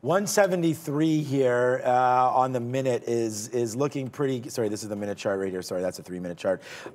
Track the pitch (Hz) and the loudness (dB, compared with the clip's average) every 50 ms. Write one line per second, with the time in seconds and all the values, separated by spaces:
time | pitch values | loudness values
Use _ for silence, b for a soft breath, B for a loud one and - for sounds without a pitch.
0 | - 127 165 196 208 190 - 208 202 190 185 180 165 165 156 156 - - 143 147 | 0 2 0 2 2 2 4 4 4 4 4 2 2 2 0 0 -4 -4 0 0
1 | 156 160 156 156 151 135 135 139 135 123 123 123 123 123 127 131 - 127 123 127 | 2 2 2 0 0 0 0 2 4 4 4 4 4 2 2 2 2 2 4 4
2 | 127 127 127 127 127 127 - 131 127 131 127 123 120 120 123 135 131 131 123 113 | 4 4 4 4 4 4 4 2 2 2 0 -2 -4 -2 -2 0 0 0 0 0
3 | - - 120 117 117 113 107 104 104 120 - 123 120 113 104 123 143 147 - 143 | 0 0 0 0 0 0 -2 -6 -10 -4 -2 -2 -2 -2 -2 -2 -2 -2 -2 -4
4 | 135 123 - - 147 135 135 123 113 139 - - 117 104 104 104 - 104 104 101 | -8 -8 -4 -4 -2 -2 -2 -4 -6 -8 -4 -2 -2 -2 -2 -4 -6 -8 -6 -6
5 | 104 101 101 95 - 107 98 98 98 95 92 92 90 - 98 90 92 92 90 - | -4 -6 -6 -4 -2 -2 0 0 -2 -2 -4 -4 -6 -4 -4 -2 -2 -2 -4 -6
6 | 80 - 90 90 90 90 87 82 - 101 92 87 B B B B B B | -12 -10 -10 -8 -6 -8 -8 -4 0 0 0 0 B B B B B B